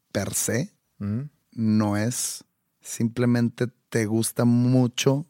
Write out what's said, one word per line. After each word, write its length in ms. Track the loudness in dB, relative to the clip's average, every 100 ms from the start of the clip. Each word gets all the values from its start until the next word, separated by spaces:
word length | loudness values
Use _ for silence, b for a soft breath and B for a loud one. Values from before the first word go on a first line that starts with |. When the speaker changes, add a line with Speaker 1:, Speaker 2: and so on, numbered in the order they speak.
| _
Speaker 1:
per 220 | -6 -4
se 420 | -4 -2 -2 -4 _ _ -10
Speaker 2:
Mm. 220 | -6 -6 -8 _ _
Speaker 1:
no 440 | -4 0 2 2 0
es. 460 | -2 -4 -6 -8 _ _ _ _ -14
Simplemente 760 | -4 -4 0 0 2 0 -2 -6 -6 -6
te 160 | -2 0
gusta 380 | 0 -2 0
mucho 840 | 2 4 4 4 2 2 0 0 -4